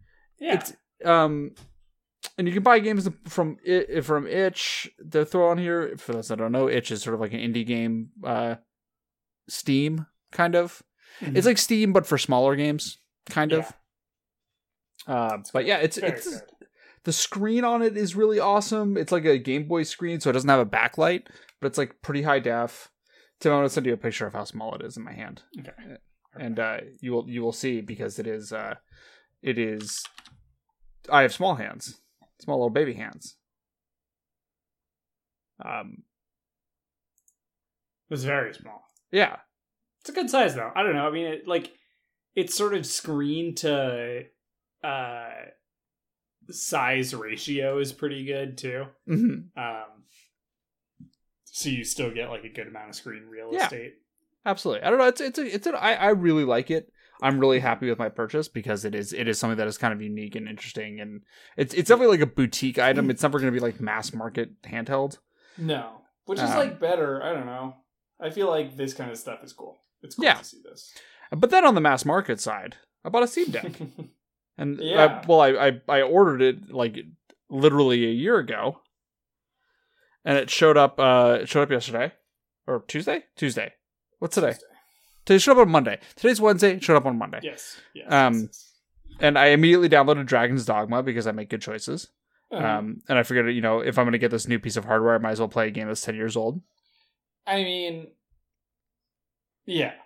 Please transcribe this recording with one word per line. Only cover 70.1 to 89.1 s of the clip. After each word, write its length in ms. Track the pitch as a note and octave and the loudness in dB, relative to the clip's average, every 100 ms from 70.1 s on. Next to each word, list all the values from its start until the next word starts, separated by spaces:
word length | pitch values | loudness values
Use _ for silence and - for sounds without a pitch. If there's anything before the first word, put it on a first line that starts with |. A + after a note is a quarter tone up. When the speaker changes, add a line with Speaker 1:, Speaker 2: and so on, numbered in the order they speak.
| - | -2
Speaker 1:
cool 100 | D#4 | 0
Speaker 2:
Yeah. 100 | - | 0
Speaker 1:
to 80 | |
see 180 | - - | -2 -20
this. 280 | - - - - - _ - | -20 -20 -20 -20 -20 _ -12
Speaker 2:
But 200 | D#3 A#3+ | 0 4
then 140 | F#4 D#4+ | 6 6
on 100 | G3+ | 6
the 60 | |
mass 240 | D3+ C3 C#3+ | 4 2 0
market 340 | D#3+ - A2 | 0 -2 -4
side, 380 | - G#2 F#2 - _ _ D#3+ | -6 -8 -12 -18 _ _ -4
I 40 | |
bought 140 | A#3 | 0
a 40 | A#3+ | 0
Steam 240 | E4+ E4+ | 0 -2
Deck. 200 | A#2+ F3 - | -4 -8 -12
Speaker 1:
<laughs> 440 | D3 - - _ _ _ _ - | -16 -16 -20 _ _ _ _ -8
Speaker 2:
And 180 | C#3+ C#3+ | -6 -4
I, 40 | |
Speaker 1:
Yeah. 420 | D#3 F3+ D#3 D3 D#3+ | 0 6 6 6 6
Speaker 2:
well, 140 | D#3+ | 8
I, 80 | C#3+ | 8
I, 320 | C3+ C#3 A#2+ - | 6 2 2 0
I 120 | C#3+ | 2
ordered 380 | C3+ E3+ F#3+ C3 | 4 6 6 6
it, 280 | C3 B2+ - | 2 2 -4
like, 240 | C3 A#2 A2 - - _ _ - | -4 -4 -4 -16 -20 _ _ -10
literally 560 | C#3 D3 C#3+ C3+ A#2+ A2+ | 4 6 6 4 4 2
a 60 | |
year 260 | A#2 F3 A3+ | 0 2 0
ago. 420 | A#2 G#2+ G#2+ - _ _ _ _ _ _ _ _ _ _ _ _ _ _ | 0 -4 -6 -6 _ _ _ _ _ _ _ _ _ _ _ _ _ _
And 140 | D#3 C#3 | 0 0
it 120 | A#2+ | 0
showed 260 | - D#3+ D3 | 4 6 8
up, 220 | C#3 - | 6 6
uh, 400 | C3+ B2+ A#2+ A#2+ | 6 8 6 4
it 80 | - | 2
showed 140 | D#3 | 0
up 80 | D3 | 2
yesterday. 400 | B2 A#2 A2+ C#3 - _ _ _ _ - | 0 -2 -4 -4 -8 _ _ _ _ -6
Or 160 | B2 - | -6 -4
Tuesday? 360 | D3+ F#3+ D#4+ - - | -6 -4 -6 -6 -6
Tuesday. 380 | C#3+ A2+ G#2+ _ _ _ _ - | -4 -4 -6 _ _ _ _ -10
What's 160 | E3 - | -4 0
today? 160 | D3 | 0
Speaker 1:
Tuesday. 140 | A2+ - _ _ _ _ _ - | -2 -10 _ _ _ _ _ 4
Speaker 2:
Today 120 | F#3+ | 6
showed 120 | C#4+ | 8
up 120 | B3+ G#3+ | 8 8
on 40 | |
Monday. 280 | D#3+ A#2 G2+ - - | 6 2 -4 -10 0
Today's 240 | A#3 G#3+ | 2 4
Wednesday. 340 | G#3+ F#3 G3+ F#3 | 4 4 4 2
It 80 | |
showed 120 | - D3+ | 4 4
up 100 | C#3 | 4
on 100 | A#2 | -2
Monday. 220 | G#2 A2 | -6 -8
Speaker 1:
Yes. 380 | C#3+ B2 - - - - | -10 -12 -18 -20 -20 -16
Yes, 100 | - | 2
Speaker 2:
Um, 220 | C#3+ C3 | 4 6
Speaker 1:
yes, 100 | A#2 | 2
yes. 760 | A2 - - _ _ _ - | -4 -10 -20 _ _ _ -20